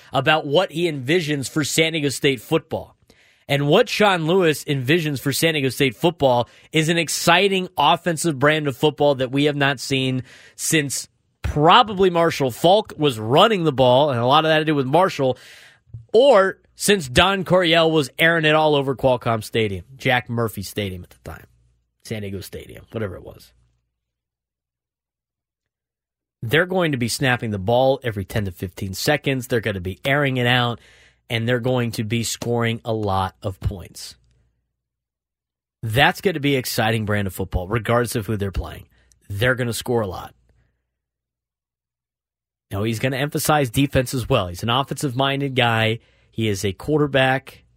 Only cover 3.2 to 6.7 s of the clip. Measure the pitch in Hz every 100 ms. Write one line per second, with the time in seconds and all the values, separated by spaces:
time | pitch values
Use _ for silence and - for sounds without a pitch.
3.2 | _ _ - 139 143 180 - - 208 180
4.2 | 156 190 170 143 - 139 123 170 156 135
5.2 | 143 131 165 156 131 - 139 - 170 165
6.2 | 135 120 120 - -